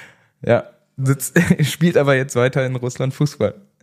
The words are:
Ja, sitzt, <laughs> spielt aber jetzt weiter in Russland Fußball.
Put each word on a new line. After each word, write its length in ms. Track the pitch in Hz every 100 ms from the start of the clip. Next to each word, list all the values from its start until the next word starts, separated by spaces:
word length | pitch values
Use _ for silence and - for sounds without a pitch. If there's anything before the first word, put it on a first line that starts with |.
| - _ _ _
Ja, 200 | - 117 - _ _ -
sitzt, 420 | 135 139 - 170 175
<laughs> 100 | 180
spielt 320 | 143 - 170 143
aber 200 | 143 131
jetzt 200 | 139 123
weiter 280 | 127 139 127
in 100 | 127
Russland 380 | 123 - 135
Fußball. 400 | - 147 - 104 - _ _